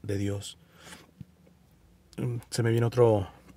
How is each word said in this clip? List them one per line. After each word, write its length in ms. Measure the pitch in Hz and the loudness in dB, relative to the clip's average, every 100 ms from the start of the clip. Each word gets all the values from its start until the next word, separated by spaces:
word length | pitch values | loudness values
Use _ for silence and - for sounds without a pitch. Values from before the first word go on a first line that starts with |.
de 140 | 104 101 | -8 -4
Dios. 400 | 101 101 104 - _ - - - - - - _ - _ _ _ _ _ _ - 123 120 - | -4 -6 -10 -18 _ -20 -20 -20 -20 -20 -20 _ -20 _ _ _ _ _ _ -8 -6 -6 -8
Se 140 | - | -2
me 80 | 117 | 0
viene 140 | 117 117 | 2 2
otro 420 | 120 117 107 98 - - | 4 4 4 0 -10 -8